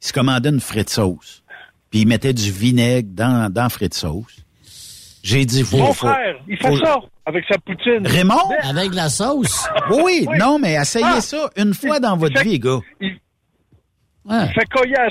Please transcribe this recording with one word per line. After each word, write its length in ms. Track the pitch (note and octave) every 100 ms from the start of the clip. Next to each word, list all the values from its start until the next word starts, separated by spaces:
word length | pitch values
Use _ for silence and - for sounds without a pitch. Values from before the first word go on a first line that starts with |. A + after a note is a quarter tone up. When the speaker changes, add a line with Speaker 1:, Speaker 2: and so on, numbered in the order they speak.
Speaker 1:
Ils 40 | -
se 40 |
commandaient 360 | C#3 C3 B2+ C#3
une 100 | C#3
frite 300 | - A2 G2
sauce. 520 | - F#2+ F2 - - _ - - _ _
Puis 100 | A2
ils 40 | A2
mettaient 240 | A2 C3+
du 180 | B2 G2+
vinaigre 560 | F#2+ A#2+ B2 A#2+ B2+ G#2
dans, 400 | F#2 A#2 A#2+ A2
dans 160 | F#2 A#2+
frite 260 | - F#2
sauce. 460 | - F2 E2 A2+ - - _ - - - - - -
J'ai 240 | F#2+ C3 C3
dit, 160 | C3
faut, 160 | A2+ -
Speaker 2:
Mon 80 | -
Speaker 1:
faut, 140 | C4+ B2+
Speaker 2:
frère, 280 | C4+ G#3+ C#3 D#3+
il 80 | F#3+
fait 100 | C4+
Speaker 1:
faut 80 | -
Speaker 2:
ça 120 | D#4+ C4+ - _
avec 200 | - E3+ -
sa 60 | G3+
poutine. 440 | - F3+ A#3+ A3+
Speaker 1:
Raymond ? 300 | F#3 E3 F#3 C4 G4 D4+
Speaker 3:
Avec 300 | F#3+ D3 G3
la 160 | F3+ D#3+
sauce. 580 | - A#3 C#4+ F#3+ - - - -
Speaker 1:
Oui, 60 | A#3+
oui. 220 | F4+ F4 D3
Speaker 2:
Oui. 80 | D#3
Speaker 1:
Non, 200 | A#3 D4
mais 160 | G#3+
essayez 300 | D3+ D3 A#3 D#4
Speaker 2:
Ah. 120 | D4+
Speaker 1:
ça 260 | - D4 D4+ -
une 160 | G#3
fois 240 | F#3 C#4+ D4+
Speaker 2:
Il 40 |
Speaker 1:
dans 140 | A#3+ F3+
votre 220 | D#3 C4
Speaker 2:
fait 40 |
Speaker 1:
vie, 140 | C4+ D#3+
gars. 220 | B2 B2+ - _
Speaker 2:
il 160 | F#3+ F#3+ _ _ _ _ _ _ _ _ _ _ G3+
Speaker 3:
Ouais. 220 | A3+ E3+
Speaker 2:
fait 120 | A3 A3+
coller 200 | C4+ B3+
la 180 | C4+ A3+